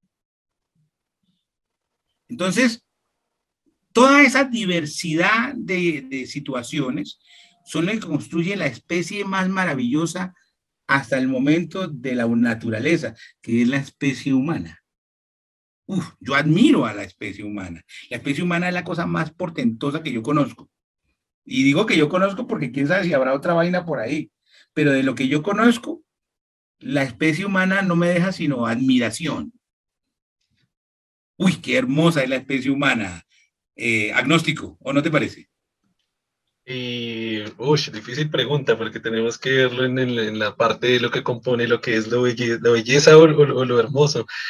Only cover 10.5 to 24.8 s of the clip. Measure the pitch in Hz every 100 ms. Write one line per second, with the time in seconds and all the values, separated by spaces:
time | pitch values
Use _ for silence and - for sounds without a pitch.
10.5 | _ _ _ - 139 - 135 131 127 143
11.5 | 165 165 190 180 139 131 123 117 117 120
12.5 | 113 117 107 147 160 117 - - _ -
13.5 | 117 120 139 139 - 147 123 139 131 147
14.5 | 135 82 - _ _ _ _ _ _ _
15.5 | _ _ _ - 190 - _ - 143 156
16.5 | 170 302 202 113 104 95 - 104 95 104
17.5 | 101 90 82 _ - - 120 139 139 175
18.5 | 170 180 180 170 170 175 170 156 - 175
19.5 | 156 117 113 143 156 156 117 110 - 120
20.5 | - - _ _ _ _ _ _ _ -
21.5 | 123 135 156 220 175 147 185 196 196 -
22.5 | 233 123 139 143 196 175 139 131 135 175
23.5 | 170 175 180 170 147 - 156 - _ _
24.5 | _ _ 156